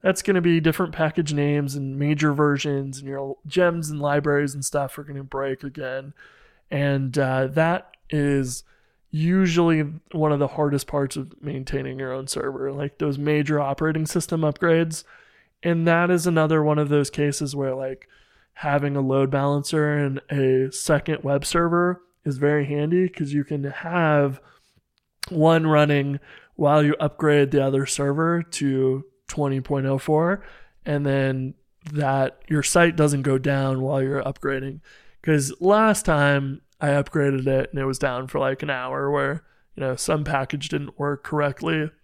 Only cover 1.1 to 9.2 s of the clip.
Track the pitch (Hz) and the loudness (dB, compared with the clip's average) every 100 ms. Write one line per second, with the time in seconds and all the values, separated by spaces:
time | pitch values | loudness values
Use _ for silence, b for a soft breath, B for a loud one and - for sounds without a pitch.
1.1 | 156 156 147 143 147 143 139 135 135 143 | 0 -2 0 0 0 -2 -4 -8 -4 -2
2.1 | 151 151 143 147 143 151 139 139 135 139 | 2 0 2 2 2 -2 -4 -4 -10 -10
3.1 | 139 139 139 156 175 180 170 156 151 143 | -8 -8 -10 -4 2 2 2 -6 -4 0
4.1 | 143 143 143 143 139 135 147 139 - 143 | 0 2 0 0 -4 -4 -4 -4 -8 -12
5.1 | 139 135 139 139 135 143 139 135 131 139 | -12 -10 -6 -4 -4 -8 -10 -8 -8 -12
6.1 | - b b b b b 143 143 139 135 | -18 b b b b b -2 0 0 0
7.1 | 123 135 131 131 139 160 180 - _ - | 0 0 0 0 0 0 0 -6 _ -6
8.1 | 151 143 139 131 123 - _ _ _ _ | -2 0 0 -2 -8 -16 _ _ _ _
9.1 | 156 | -2